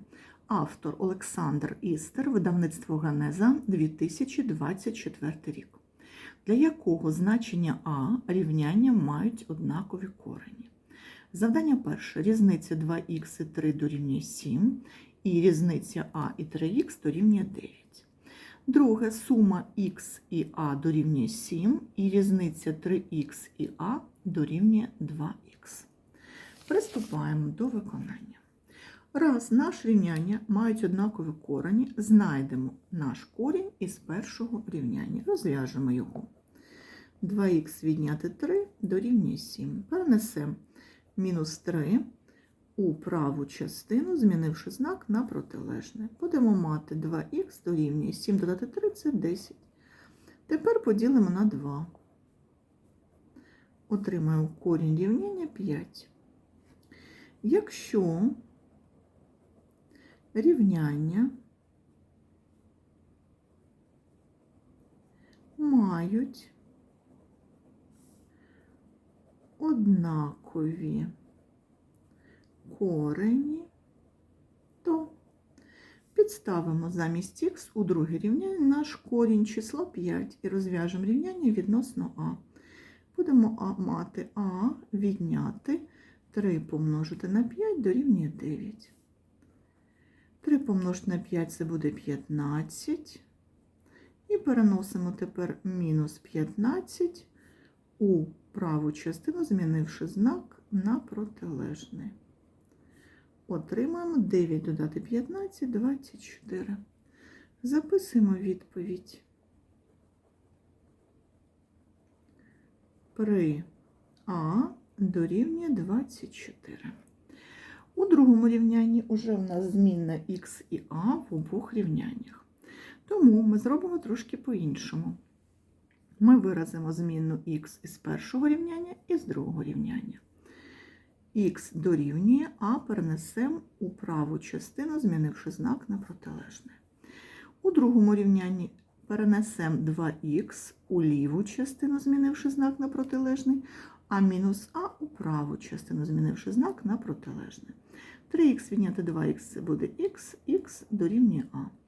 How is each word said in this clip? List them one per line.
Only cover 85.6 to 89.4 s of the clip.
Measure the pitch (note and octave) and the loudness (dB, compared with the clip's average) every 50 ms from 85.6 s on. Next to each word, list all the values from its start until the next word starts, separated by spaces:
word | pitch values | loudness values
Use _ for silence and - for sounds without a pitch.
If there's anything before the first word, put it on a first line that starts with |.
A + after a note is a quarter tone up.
| - C#4 D#4 E4+ - - _ _ - - _ _ _ _ | -4 -4 -4 -4 -4 -12 _ _ -20 -20 _ _ _ _
три | - G#3 G3+ F#3+ E3 D#3 | -4 -2 0 0 0 0
помножити | - - D#3 D#3 D#3 D#3 D3+ D#3 D#3+ - E3 - F#3+ F3+ | -2 -4 -4 -2 0 0 0 -2 -4 -6 -6 -8 -4 0
на | G3 A3+ | 2 2
п'ять | A#3+ A#3 - F#4+ G#4+ A4 F#4+ D4 | 0 0 -2 -2 -2 -2 0 0
дорівнює | G#3 F#3 F#3+ B3+ D4 C4+ G3+ E3+ D#3 D3+ | 0 2 2 2 4 4 4 2 2 -2
дев'ять. | - - - D3+ D3 - - - - - - - _ _ _ _ _ _ _ _ _ _ | -6 -6 -6 -6 -6 -6 -8 -12 -14 -16 -20 -20 _ _ _ _ _ _ _ _ _ _